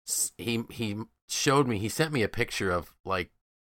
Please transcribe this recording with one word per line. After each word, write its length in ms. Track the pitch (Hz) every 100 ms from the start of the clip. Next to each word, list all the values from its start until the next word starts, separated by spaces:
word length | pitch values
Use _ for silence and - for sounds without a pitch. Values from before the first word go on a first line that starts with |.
| -
s-, 280 | - - -
he, 280 | 117 117 113
he 280 | - 110 104 113 _ -
showed 360 | - 147 139 127
me, 120 | 104
he 80 | 107
sent 240 | - 156
me 100 | 147
a 60 | 101
picture 420 | 107 120 - 98
of, 240 | 87 - _ 92
like, 240 | 95 85 _ _ _